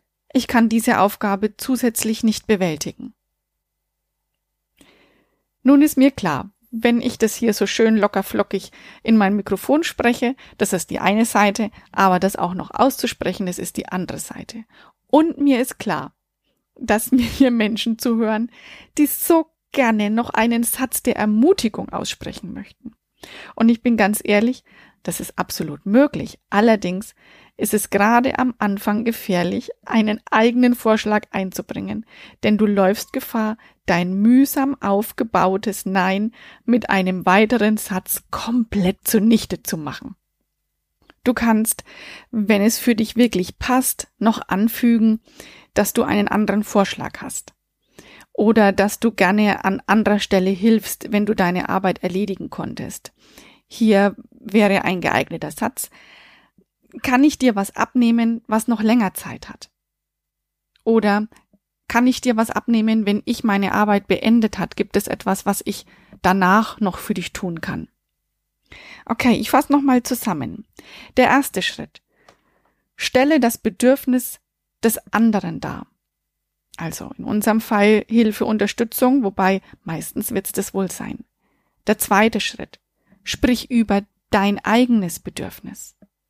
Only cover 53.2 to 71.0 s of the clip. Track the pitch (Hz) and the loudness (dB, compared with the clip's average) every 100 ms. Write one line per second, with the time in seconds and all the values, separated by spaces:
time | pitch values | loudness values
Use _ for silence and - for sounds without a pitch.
53.2 | _ - - _ _ - 220 196 202 - | _ -20 -20 _ _ 0 4 4 4 0
54.2 | - _ - 208 202 196 - 185 165 - | -14 _ -2 2 4 2 0 -2 0 0
55.2 | 156 165 156 - 233 - - _ - - | -2 -6 -10 -6 -6 -6 -12 _ -20 -20
56.2 | - _ _ _ _ _ _ 233 - 254 | -20 _ _ _ _ _ _ -10 0 2
57.2 | 294 - 254 202 196 - 226 254 233 233 | 2 2 0 0 -2 -4 -2 0 2 2
58.2 | 226 226 - 220 233 220 214 247 190 - | 0 -2 -4 -2 -2 0 2 2 0 -4
59.2 | - - - - - _ _ _ _ _ | -14 -14 -18 -20 -20 _ _ _ _ _
60.2 | _ _ _ _ _ _ 226 226 208 202 | _ _ _ _ _ _ 0 2 2 0
61.2 | 214 _ _ _ _ _ - 233 247 - | -2 _ _ _ _ _ -2 2 2 2
62.2 | 254 220 226 - - 226 220 220 202 208 | 0 0 0 -2 0 2 2 2 2 0
63.2 | - 240 220 196 196 208 214 202 - 196 | -2 -4 0 0 0 0 2 2 0 0
64.2 | 226 233 214 - 170 - - 208 - - | 4 4 2 -2 -6 -4 -2 -2 -2 -4
65.2 | 196 196 202 202 - - - _ _ - | -4 -2 -2 -4 -4 -10 -12 _ _ -2
66.2 | 185 190 180 208 214 - 202 - - 190 | 0 4 4 4 2 -2 -4 -4 -6 -6
67.2 | 175 - 180 165 - 139 - _ _ _ | -8 -8 -8 -8 -8 -8 -10 _ _ _
68.2 | _ _ _ _ _ - - - - 233 | _ _ _ _ _ -20 -20 -12 -8 0
69.2 | 254 214 220 254 294 285 277 247 - 247 | 2 2 2 0 2 2 4 2 0 -4
70.2 | 220 156 80 - - - - - | -4 -4 -6 -10 -16 -20 -20 -20